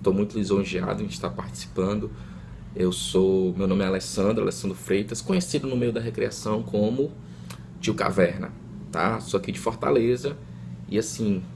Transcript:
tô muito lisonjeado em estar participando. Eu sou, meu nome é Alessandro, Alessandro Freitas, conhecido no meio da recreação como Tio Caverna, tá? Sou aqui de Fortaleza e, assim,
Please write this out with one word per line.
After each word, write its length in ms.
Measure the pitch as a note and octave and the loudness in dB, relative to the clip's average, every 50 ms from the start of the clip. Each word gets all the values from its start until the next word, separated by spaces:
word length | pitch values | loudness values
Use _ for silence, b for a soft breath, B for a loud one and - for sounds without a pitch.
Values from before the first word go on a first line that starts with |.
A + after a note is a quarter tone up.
tô 120 | - F#2+ F#2 | 2 2 4
muito 240 | G2+ G#2 G#2 - | 4 2 0 0
lisonjeado 680 | A2 G2+ F#2+ G2+ G2 F#2 - F#2 - F2+ G2+ G#2 G#2 G#2+ | 0 2 2 4 2 2 2 0 -2 0 0 -2 -2 -4
em 40 | |
estar 220 | G2+ - - - F2 | -4 -4 -4 -4 -4
participando. 800 | - - - - - - - - - F#2+ F#2 G2 G#2 G#2+ G#2+ - B B B B B B B B B B B B - | -4 -6 -8 -8 -8 -10 -10 -6 -2 0 2 2 2 0 -2 -4 B B B B B B B B B B B B -2
Eu 160 | F#2 F#2 F2+ | 0 2 2
sou, 640 | F2+ - - - - F#2 F#2+ F#2+ F#2+ F#2+ F#2+ F2+ F2 | 2 0 -2 2 4 4 6 6 6 4 4 2 2
meu 100 | F#2 G2 | 2 2
nome 160 | F#2 F#2 G2 G2 | 4 4 4 4
é 40 | |
Alessandro, 560 | F#2 F#2+ F#2+ - - - G#2 F#2+ G2+ A#2 A2 G2+ | 2 0 0 -2 -2 0 2 2 4 4 2 2
Alessandro 340 | F#2+ - - - G2 F#2 | 0 0 -2 -4 -4 -4
Freitas, 440 | - - - F#2+ G2+ G#2+ - A2+ - | -4 0 2 2 2 2 0 -4 -6
conhecido 460 | - - F#2+ F#2 F3 - - D3 C#3 | -2 0 0 0 2 0 0 0 0
no 80 | C3+ B2+ | 0 0
meio 160 | B2 A#2+ A#2 | 2 2 2
da 80 | A2 A2+ | 0 0
recreação 640 | A2+ A#2 A#2 A2+ A2 G#2+ - - - A2 G#2+ A2+ A2+ | -2 -4 -2 -2 -2 -2 -2 -4 -2 -2 0 0 0
como 480 | - G#2 G#2 G#2 A2 B2 C3+ C#3+ D3+ - B B B B B B B B B B B B B | 0 2 2 2 4 4 2 0 0 -2 B B B B B B B B B B B B B
Tio 120 | - A2 - | 0 0 2
Caverna, 600 | - - - - F#2+ F2+ E2 - - - - - - - - - - - - | 2 2 2 4 4 4 4 4 0 -6 -8 -10 -12 -14 -14 -12 -12 -10 -4
tá? 280 | - D#2+ E2+ G#2 A2+ A2 | 0 2 2 2 2 0
Sou 180 | - - - | -2 0 -2
aqui 140 | F#2+ - - | -2 0 -2
de 80 | G2 - | -4 -2
Fortaleza 800 | - A#2 A2 - A#2+ C#3 D3 B2 A2+ A#2+ B2 B2 - C#3+ D3+ - - B B B B B B B B | -2 -4 -2 0 2 4 4 4 4 4 2 0 -2 -6 -6 -8 -12 B B B B B B B B
e, 100 | - F#2+ | -2 0
assim, 460 | G#2+ A2 - - - A2+ G#2 G2 F#2 F2+ - - | 0 0 0 -2 0 2 2 2 0 -2 -6 -12